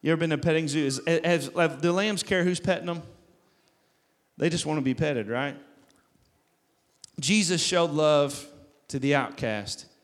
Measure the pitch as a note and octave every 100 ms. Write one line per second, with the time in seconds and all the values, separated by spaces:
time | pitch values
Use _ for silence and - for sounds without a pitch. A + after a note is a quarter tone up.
0 | C#3+ D#3+ E3 D3+ D#3+ D#3+ D#3+ C#3+ C#3+ C3
1 | - E3 E3+ F3 C#3 - E3 C#3 E3 F3
2 | G#3 G3+ - F#3+ F3 F3 - F3 F3 E3+
3 | D#3 - _ _ _ _ _ _ _ _
4 | _ _ _ - D#3 E3 D3+ D#3 C3+ B2+
5 | D#3 C3 G#2 A#2+ C#3 C3+ - _ _ _
6 | _ _ _ _ _ _ _ _ _ _
7 | - - C#3 G#3+ F3+ F3 - F3+ E3+ D3
8 | D#3 D3 C#3+ C#3+ - - - _ _ C#3
9 | C3+ C#3+ A#2+ - A#2+ G#2+ G2+ - - _